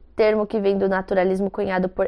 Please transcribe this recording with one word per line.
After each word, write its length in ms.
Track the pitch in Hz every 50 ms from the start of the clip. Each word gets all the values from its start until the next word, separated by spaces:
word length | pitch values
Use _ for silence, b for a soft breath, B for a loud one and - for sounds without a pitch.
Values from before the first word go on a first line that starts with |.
| - - -
termo 320 | - 220 214 214 214 214 208
que 120 | - 220
vem 180 | 202 196 196 196
do 100 | 196 190
naturalismo 640 | 190 185 190 - 202 190 180 190 190 190 202 196
cunhado 380 | - - 202 202 190 185 185 185
por 180 | 190 - 190